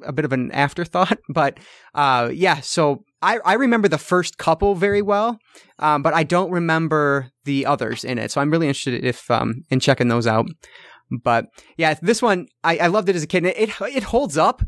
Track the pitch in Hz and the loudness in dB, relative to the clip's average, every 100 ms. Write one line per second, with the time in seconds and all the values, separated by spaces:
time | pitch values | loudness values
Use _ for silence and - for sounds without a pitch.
0 | - 135 143 131 123 - 143 - 165 180 | -8 -4 -2 -2 -2 -2 -2 -2 -4 -2
1 | 185 - - 143 143 - - - - - | 0 -2 -4 -2 -2 -2 -20 -20 -10 0
2 | 139 127 120 131 147 147 - - 151 139 | 2 2 0 0 0 0 -2 0 0 0
3 | _ - 175 226 180 220 269 233 202 156 | _ -4 0 0 2 2 2 2 2 0
4 | - 180 170 - - 160 202 185 202 202 | 0 0 0 -4 -2 2 2 2 0 0
5 | 202 202 226 226 _ - - - 151 147 | 0 0 0 -4 _ -20 -20 -4 0 2
6 | 147 160 160 175 185 180 165 160 160 156 | 2 2 2 0 0 -2 0 0 2 2
7 | 147 139 127 _ 139 139 131 143 113 117 | 2 0 -4 _ -4 -2 0 0 -2 -6
8 | 120 120 113 - 147 165 156 - 139 123 | -6 -6 -4 -2 0 2 0 -2 -4 -2
9 | 127 - - 113 117 120 - 131 - - | -2 -4 -2 0 0 -4 -2 0 2 2
10 | 120 117 113 110 113 - - - - - | 2 2 2 0 -2 -8 -20 -20 -20 -20
11 | - 123 123 117 113 - - - 160 151 | -10 -6 0 0 -2 -14 -18 -2 -2 0
12 | 170 233 240 185 143 _ 165 165 170 208 | 0 0 2 0 -4 _ -2 2 2 2
13 | 190 175 151 185 175 190 214 - 208 269 | 0 -2 0 0 0 0 -2 -2 -6 -6
14 | 196 233 269 147 185 - | -2 -2 0 2 2 2